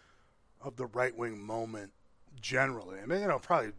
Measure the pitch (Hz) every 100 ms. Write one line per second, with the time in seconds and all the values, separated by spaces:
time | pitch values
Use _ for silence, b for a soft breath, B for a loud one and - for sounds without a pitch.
0 | b b b b _ - 147 117 123 120
1 | 123 113 117 104 104 113 113 107 101 -
2 | - - - 131 117 131 135 117 92 95
3 | 135 190 202 135 - 165 107